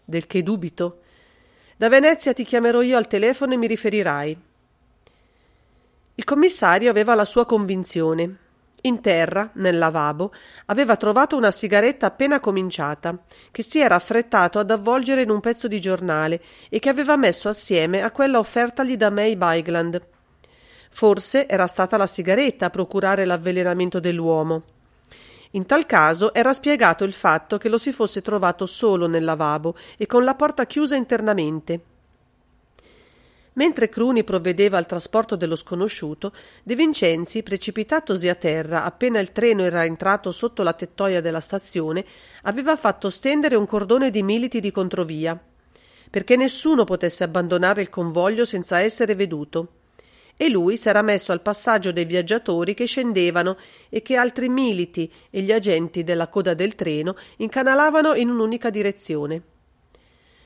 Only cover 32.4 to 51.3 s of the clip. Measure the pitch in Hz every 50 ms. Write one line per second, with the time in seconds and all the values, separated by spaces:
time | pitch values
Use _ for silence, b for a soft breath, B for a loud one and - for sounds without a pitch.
32.4 | _ _ _ _ _ _ _ b b b b b b b b b b b b b
33.4 | b b b 254 285 349 311 - 226 220 - 233 233 254 262 226 214 - 190 185
34.4 | 165 185 180 175 202 196 190 180 170 - 185 175 - - - 220 220 - 214 175
35.4 | 175 160 165 156 - - 185 175 190 214 - - - 151 156 - - 196 B B
36.4 | B B B B B - 240 240 330 311 294 - - 170 165 165 175 - - 220
37.4 | 220 - 196 196 - - 190 220 214 - 302 320 311 - 202 185 170 180 180 -
38.4 | - 165 151 160 156 156 165 160 - 170 - _ - 247 233 214 190 185 - -
39.4 | 226 240 220 202 185 180 170 175 165 165 165 - - 190 202 208 - 190 175 -
40.4 | - 233 - - 196 165 170 - 185 175 _ - 196 196 185 175 160 165 160 170
41.4 | - - - 196 - - - 180 160 156 160 180 196 B B B B B B B
42.4 | B 202 214 247 269 302 311 302 - 220 190 - - 196 - - - 269 285 302
43.4 | 294 302 254 220 208 190 - 208 202 185 226 262 269 262 196 214 196 196 208 233
44.4 | 240 262 - 233 190 202 - 196 190 180 180 185 175 160 160 151 160 165 165 170
45.4 | - _ _ b b b b b b b b b b b - 196 190 - 247 254
46.4 | 262 262 - - - 311 320 254 208 185 185 180 - 175 165 - 185 170 160 180
47.4 | 175 170 180 175 180 185 202 202 190 - - 196 175 170 160 170 175 196 220 220
48.4 | 240 226 - 185 175 - 190 175 190 226 220 - 240 214 214 190 202 180 165 147
49.4 | 147 - - 165 170 175 _ _ b b b b b b b b b b b -
50.4 | 294 320 233 185 170 180 220 226 - 220 196 208 208 214 208 190 - -